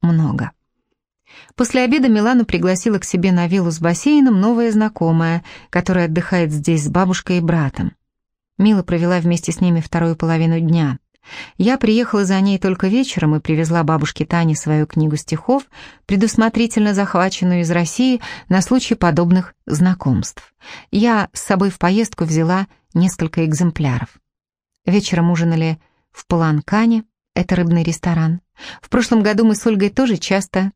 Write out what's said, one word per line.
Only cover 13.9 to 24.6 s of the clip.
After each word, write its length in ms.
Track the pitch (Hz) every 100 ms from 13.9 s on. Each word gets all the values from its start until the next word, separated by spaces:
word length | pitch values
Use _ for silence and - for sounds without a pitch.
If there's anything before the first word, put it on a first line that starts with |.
| 160 151 - 156
Тане 300 | 170 165 156
свою 320 | - 151 151
книгу 280 | - 156 151
стихов, 480 | - 156 - 262 262 - - - -
предусмотрительно 880 | 202 220 - 226 226 233 226 208 196
захваченную 680 | 196 185 190 190 180 180
из 80 | 165
России 520 | 175 170 - 254 247 - - -
на 140 | 185
случай 340 | 165 254 - 226
подобных 580 | 175 160 170 185 180 - -
знакомств. 880 | 147 180 180 - 110 - - - _ - - -
Я 400 | 196 233 226 196
с 80 | -
собой 280 | - 196 196
в 80 | -
поездку 460 | 175 196 220 -
взяла 440 | 165 156 165 185 196 _ _ -
несколько 500 | 180 - - - 165
экземпляров. 640 | 156 175 156 147 123 120 _ _ _ _ _